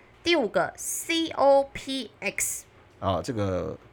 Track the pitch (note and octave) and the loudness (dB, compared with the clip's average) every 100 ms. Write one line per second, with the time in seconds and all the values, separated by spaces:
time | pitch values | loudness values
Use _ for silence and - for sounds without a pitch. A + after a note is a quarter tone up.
0 | - - E4+ E4+ G#3 F#3 D3+ - - - | -20 -8 2 2 2 0 0 -4 -8 -8
1 | - E4 E4 - C#4 C#4 C#4 - - C4+ | -2 -2 -2 2 6 6 4 -6 -8 -6
2 | G#3+ - G3 - - - - - - - | -8 -6 -6 -4 -4 -6 -12 -20 -20 -6
3 | G2 F2 - A2 G2+ F2+ E2 - - | -2 -2 -2 -2 -2 -2 -4 -10 -16